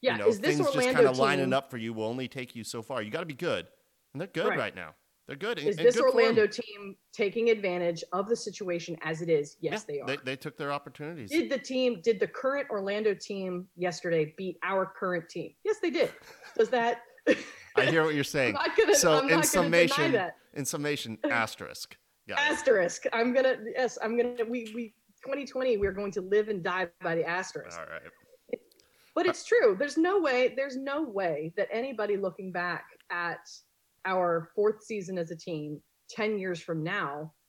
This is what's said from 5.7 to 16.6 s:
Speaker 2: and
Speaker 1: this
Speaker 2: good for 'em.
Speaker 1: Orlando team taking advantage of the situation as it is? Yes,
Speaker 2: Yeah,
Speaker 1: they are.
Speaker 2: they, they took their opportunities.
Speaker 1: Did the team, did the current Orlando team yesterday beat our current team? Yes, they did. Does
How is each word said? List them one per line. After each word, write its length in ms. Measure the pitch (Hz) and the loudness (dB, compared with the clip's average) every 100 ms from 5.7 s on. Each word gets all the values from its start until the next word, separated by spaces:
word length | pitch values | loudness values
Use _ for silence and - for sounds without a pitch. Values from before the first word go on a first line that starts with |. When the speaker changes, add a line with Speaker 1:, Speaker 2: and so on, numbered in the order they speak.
| 190 | 4
Speaker 2:
and 100 | 196 | 4
Speaker 1:
this 80 | 233 | 6
Speaker 2:
good 60 | |
for 40 | 262 | 4
'em. 60 | 254 | 6
Speaker 1:
Orlando 300 | 226 226 208 | 4 6 2
team 480 | - - 208 202 196 _ | 0 -12 -12 -16 -16 _
taking 380 | - 208 226 233 | -4 -2 0 2
advantage 540 | 220 196 180 175 170 - | 2 0 0 -2 -2 -4
of 160 | 180 196 | -4 -2
the 60 | 233 | -2
situation 600 | - 185 190 175 165 160 | -4 -8 -4 -4 -6 -8
as 220 | 160 160 | -6 -6
it 60 | 170 | 2
is? 280 | 156 147 - | 2 0 -6
Yes, 120 | 160 196 - | -4 -4 -6
Speaker 2:
Yeah, 40 | 147 | -8
Speaker 1:
they 40 | |
are. 60 | 131 | -4
Speaker 2:
they, 100 | 139 | -6
they 120 | 127 135 | -6 -8
took 200 | 156 - | -10 -8
their 160 | 143 | -4
opportunities. 600 | 143 - 127 147 170 104 | -4 -6 -12 -12 -10 -4
Speaker 1:
Did 180 | 311 240 | -2 0
the 80 | 269 | -4
team, 420 | - 262 254 226 | -4 0 0 0
did 180 | 196 208 | 0 0
the 80 | 208 | 0
current 420 | - 262 277 277 | -2 -4 -2 -4
Orlando 460 | 208 196 208 220 196 | -4 -4 0 0 -2
team 520 | - 196 185 180 185 - | -4 -6 -4 -6 -8 -4
yesterday 600 | 180 165 175 165 151 - | -4 -4 0 0 0 -4
beat 220 | 190 - | -10 -6
our 240 | 175 190 185 | -2 -2 -2
current 420 | - 190 175 165 | -4 -4 -4 -6
team? 280 | 180 160 _ | -10 -10 _
Yes, 160 | 392 427 | -4 -2
they 80 | 349 | -2
did. 240 | 285 220 - - - - | 0 0 -2 -20 -20 -20
Does 140 | - | 0